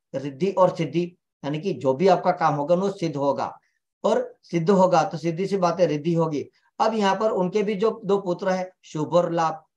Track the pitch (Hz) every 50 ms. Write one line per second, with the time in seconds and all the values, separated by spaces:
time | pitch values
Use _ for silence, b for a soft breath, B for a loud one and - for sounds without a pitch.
0 | _ _ - 135 131 147 135 131 170 196 190 190 185 175 180 - 160 139 131 170
1 | 175 175 - _ _ _ _ _ - 143 151 156 180 196 165 113 131 131 131 135
2 | 180 190 180 - - 190 - - 165 156 147 143 143 - 175 175 196 202 190 -
3 | 170 156 143 139 139 143 127 123 113 85 - - _ _ _ _ _ _ _ _
4 | - 202 240 254 254 - - _ _ - 175 170 160 175 202 185 185 180 170 160
5 | 151 - - 156 147 170 160 160 196 - 196 196 175 170 165 185 180 151 151 151
6 | 143 170 170 165 165 156 147 135 - b b b b b _ - 214 226 226 220
7 | 202 196 190 196 214 220 - 190 180 180 180 214 202 202 220 185 214 226 220 -
8 | - 180 202 196 196 175 175 170 196 190 185 185 185 185 - _ - - - 156
9 | 151 127 160 175 170 165 165 170 165 156 156 - - _ _